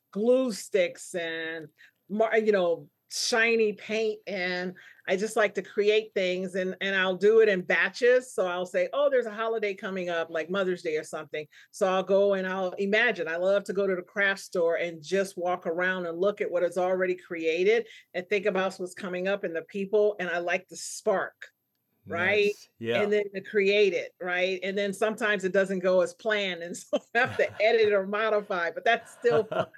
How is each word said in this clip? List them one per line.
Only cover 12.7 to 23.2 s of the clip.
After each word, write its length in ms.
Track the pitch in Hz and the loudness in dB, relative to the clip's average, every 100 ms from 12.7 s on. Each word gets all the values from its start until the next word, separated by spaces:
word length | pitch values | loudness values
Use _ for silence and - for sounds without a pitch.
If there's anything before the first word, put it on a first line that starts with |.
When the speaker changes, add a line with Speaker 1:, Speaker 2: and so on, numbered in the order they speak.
Speaker 1:
imagine. 560 | 180 196 214 240 175 156 | -2 0 2 2 0 -2
I 80 | 165 | -2
love 260 | 180 202 | 2 0
to 80 | 196 | 0
go 140 | 196 196 | -2 0
to 80 | |
the 80 | 180 | -2
craft 380 | 180 208 196 190 | -4 -2 -2 -2
store 340 | - 185 165 165 | -4 0 0 0
and 240 | 170 165 | -2 -8
just 360 | 151 185 190 190 | -4 -2 -2 -4
walk 280 | 175 180 180 | -4 -2 -4
around 380 | 165 180 185 170 | -2 -2 -2 -4
and 120 | 165 | -2
look 220 | 196 202 | 0 0
at 100 | 190 | -2
what 140 | 170 | 0
is 120 | 170 180 | 0 0
already 380 | 180 185 185 | 0 0 0
created 720 | 180 - 170 160 165 190 233 226 - _ | -2 -6 -4 -2 2 2 2 0 -12 _
and 160 | 180 180 | -8 -2
think 180 | 208 202 | -2 0
about 280 | 190 190 | 0 -2
what's 180 | 185 180 | -4 -10
coming 340 | - 190 180 185 | -10 -8 -4 -2
up 160 | 196 | -2
and 100 | 190 | -4
the 80 | 165 | -6
people. 540 | 160 202 196 208 208 208 | -8 -10 -2 2 2 0
And 100 | 180 | -4
I 100 | 175 | -2
like 280 | 175 185 - | -2 -4 -4
the 80 | 156 | -14
spark, 600 | - - 220 190 139 - - _ _ _ _ _ - | -12 -6 -2 0 -2 -10 -20 _ _ _ _ _ -10
right? 480 | 170 180 208 208 202 | -4 0 2 2 -2
Speaker 2:
Nice. 120 | - - | -12 -10
Yeah. 240 | 113 117 | -2 0
Speaker 1:
And 100 | 208 | 2
then 120 | 208 | 2